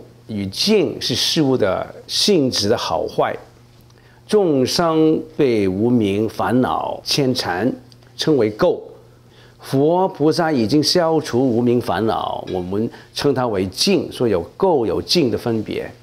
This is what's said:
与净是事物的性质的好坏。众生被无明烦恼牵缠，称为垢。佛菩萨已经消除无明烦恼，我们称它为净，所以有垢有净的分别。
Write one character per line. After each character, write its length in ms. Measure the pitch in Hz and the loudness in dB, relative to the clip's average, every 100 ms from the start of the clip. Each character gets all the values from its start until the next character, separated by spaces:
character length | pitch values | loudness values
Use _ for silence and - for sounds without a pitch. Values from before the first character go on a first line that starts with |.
| - - - | -20 -20 -10
与 180 | 107 98 | -6 -6
净 520 | - - 208 135 - | -4 2 2 2 -2
是 160 | - | -4
事 280 | 127 - 170 | -2 -2 0
物 140 | 139 127 | 2 2
的 380 | 104 90 - - - | 2 0 -6 -12 -8
性 440 | - - 185 131 | -2 2 2 2
质 200 | - 101 | 0 0
的 60 | 113 | -2
好 280 | - 82 80 | -2 -4 -4
坏。 300 | - 127 - - - - - - - - - - | -2 -4 -4 -12 -20 -20 -20 -20 -20 -20 -20 0
众 360 | 214 185 139 | 2 4 2
生 560 | 127 - 165 160 156 165 - - | 2 2 2 4 4 2 -4 -2
被 320 | 139 113 98 | 2 2 0
无 220 | 92 117 | 0 2
明 360 | 123 101 101 110 | 2 2 0 -2
烦 320 | - 107 123 | -2 0 0
恼 360 | 107 80 - - | 0 -2 -4 -8
牵 300 | - - 131 | -4 -2 0
缠， 360 | 120 98 87 120 127 - - - - | -2 -4 -2 -2 -4 -12 -20 -20 -6
称 220 | - 143 | 0 2
为 120 | 107 107 | 2 2
垢。 240 | 180 123 - - - - _ - - - | 0 0 -6 -20 -20 -20 _ -20 -20 -20
佛 480 | - 135 151 175 185 | -4 2 2 2 0
菩 240 | - 151 | 2 0
萨 180 | 151 160 | 2 0
已 160 | 143 107 | 0 2
经 160 | 147 | 2
消 380 | 139 180 165 160 | 2 2 2 0
除 180 | - 117 | 0 0
无 220 | 135 113 | 2 2
明 180 | 120 123 | 2 0
烦 260 | 113 90 110 | 0 -2 0
恼， 360 | 92 - - - | -2 -4 -8 -6
我 100 | 92 | -6
们 280 | 90 101 117 - - | -4 -4 -4 -8 -14
称 220 | - 147 | -4 -2
它 120 | 127 123 | 0 -2
为 200 | 101 98 | -2 -4
净， 440 | - - 175 - | -2 0 0 -2
所 160 | - 123 | -2 0
以 40 | |
有 120 | 90 82 - | 0 -4 -2
垢 300 | 190 151 107 | 0 2 0
有 160 | 87 | -2
净 280 | - 180 135 | -2 0 0
的 60 | - | 0
分 260 | 123 113 | -2 -4
别。 280 | - - - - | -4 -8 -8 -14